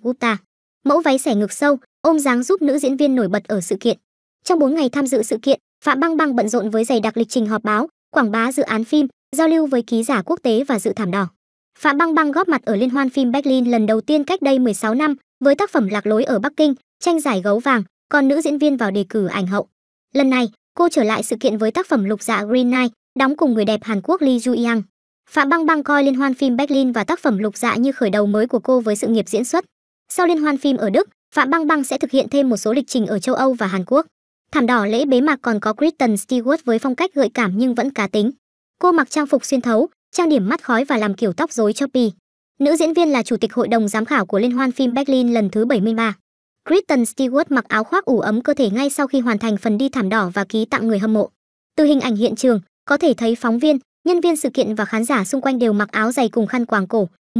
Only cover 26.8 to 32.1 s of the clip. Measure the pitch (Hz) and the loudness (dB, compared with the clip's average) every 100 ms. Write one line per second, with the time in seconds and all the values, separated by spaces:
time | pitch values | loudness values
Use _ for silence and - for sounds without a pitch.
26.8 | 254 233 202 339 302 196 214 - 240 214 | 2 0 -2 -2 0 0 -2 -2 -2 0
27.8 | 269 - 214 208 202 208 240 233 - 254 | 0 0 0 0 0 0 0 -2 0 0
28.8 | 220 208 208 226 185 214 247 330 - _ | 0 -2 0 0 0 -4 -2 -4 -4 _
29.8 | _ _ - - 349 320 302 277 285 262 | _ _ -10 -2 0 2 0 0 0 0
30.8 | 208 247 415 _ _ 302 269 330 302 311 | 0 0 -2 _ _ -2 0 0 0 0
31.8 | 262 277 269 | 0 -4 -2